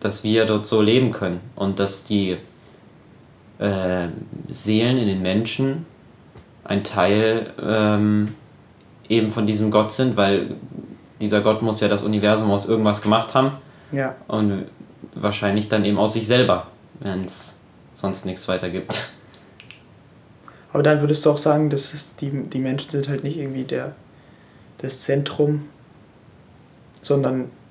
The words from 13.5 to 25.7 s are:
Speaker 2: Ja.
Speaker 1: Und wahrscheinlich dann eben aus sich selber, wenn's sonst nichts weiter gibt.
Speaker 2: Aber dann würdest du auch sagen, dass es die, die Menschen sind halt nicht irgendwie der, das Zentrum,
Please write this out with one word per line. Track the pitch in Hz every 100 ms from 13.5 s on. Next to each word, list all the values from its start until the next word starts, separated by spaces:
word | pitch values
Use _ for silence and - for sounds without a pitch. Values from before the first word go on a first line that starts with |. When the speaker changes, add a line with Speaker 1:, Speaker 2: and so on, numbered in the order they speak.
| 139 - - -
Speaker 2:
Ja. | 139 131 - -
Speaker 1:
Und | 110 104 98 - - - - -
wahrscheinlich | 107 104 104 101 104 104
dann | 110
eben | 104 101
aus | 104
sich | 117 110
selber, | 123 107 90 - - - -
wenn's | 101 92 92 - - - - - -
sonst | - 95 95 95
nichts | 92 -
weiter | 92 90
gibt. | 90 - - - - - - - - - - - - - - - - - - -
Speaker 2:
Aber | 147
dann | 143 147
würdest | 147 147
du | 156
auch | 147
sagen, | 160 151 151
dass | 139 -
es | 147 - -
die, | 139
die | 139 - 127
Menschen | 131 139 -
sind | 143 143
halt | 139
nicht | 139 165
irgendwie | 156 135
der, | 131 131 139 147 - - - - - - - -
das | 131 -
Zentrum, | - 139 147 - 147 151 -